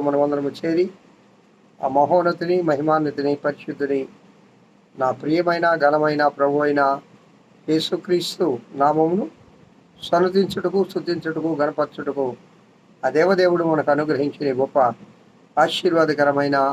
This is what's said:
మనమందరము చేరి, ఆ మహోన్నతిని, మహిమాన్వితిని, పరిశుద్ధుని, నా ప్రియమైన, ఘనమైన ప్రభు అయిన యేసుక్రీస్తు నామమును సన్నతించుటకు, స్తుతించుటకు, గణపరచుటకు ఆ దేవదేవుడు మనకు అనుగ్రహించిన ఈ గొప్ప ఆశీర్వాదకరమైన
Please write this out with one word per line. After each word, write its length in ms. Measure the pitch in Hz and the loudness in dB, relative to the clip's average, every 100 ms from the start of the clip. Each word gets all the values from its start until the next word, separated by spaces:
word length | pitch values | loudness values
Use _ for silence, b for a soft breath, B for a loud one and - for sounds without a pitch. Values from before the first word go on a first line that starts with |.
| 147 | 0
మనమందరము 460 | 143 147 143 139 - | 2 0 0 -4 -6
చేరి, 280 | 165 165 190 - _ _ _ _ _ _ _ - | -4 0 -2 -4 _ _ _ _ _ _ _ -8
ఆ 60 | 139 135 | -2 2
మహోన్నతిని, 600 | 143 180 175 170 170 180 170 | 4 4 2 -2 0 0 0
మహిమాన్వితిని, 640 | 143 156 156 151 143 143 143 | 0 0 0 0 -2 -2 -2
పరిశుద్ధుని, 560 | 147 139 - - 139 139 135 - - _ _ _ _ _ _ | -4 -6 -10 -6 -4 -4 -4 -14 -20 _ _ _ _ _ _
నా 160 | - 131 123 | -4 -4 -4
ప్రియమైన, 520 | 143 165 175 170 170 165 | -2 0 0 0 0 2
ఘనమైన 380 | 143 151 151 147 147 - | 2 4 2 2 0 2
ప్రభు 240 | 139 147 147 | 0 2 2
అయిన 180 | 143 139 139 - - _ _ _ _ - | 2 2 0 -6 -20 _ _ _ _ -2
యేసుక్రీస్తు 760 | 156 156 180 170 175 170 - 175 120 - 135 | -2 -2 -6 -2 -2 -2 -2 -2 -2 -6 0
నామమును 440 | 143 156 160 185 302 - - - - _ _ - - | 0 2 2 0 -4 -10 -20 -20 -20 _ _ -16 -2
సన్నతించుటకు, 720 | 170 180 190 180 - 180 190 185 | 0 2 2 0 -2 -2 -2 -2
స్తుతించుటకు, 600 | 180 160 165 160 156 160 151 | -4 -6 -6 -4 -4 -4 -2
గణపరచుటకు 680 | 147 147 147 - 143 139 131 117 - _ _ _ _ - | -2 -2 -4 -4 -8 -4 -4 -6 -18 _ _ _ _ -6
ఆ 80 | 131 139 | -2 2
దేవదేవుడు 480 | 175 185 180 175 165 | 2 4 2 2 0
మనకు 200 | 156 139 143 | 0 2 0
అనుగ్రహించిన 520 | 151 139 143 - 143 | 0 -2 -2 -4 -4
ఈ 20 | 127 | -2
గొప్ప 160 | 135 143 120 113 - - _ _ _ - | 0 2 0 0 -14 -20 _ _ _ 0
ఆశీర్వాదకరమైన 960 | 165 - 190 165 156 143 143 143 143 139 135 | 0 0 0 2 2 2 2 2 0 2 0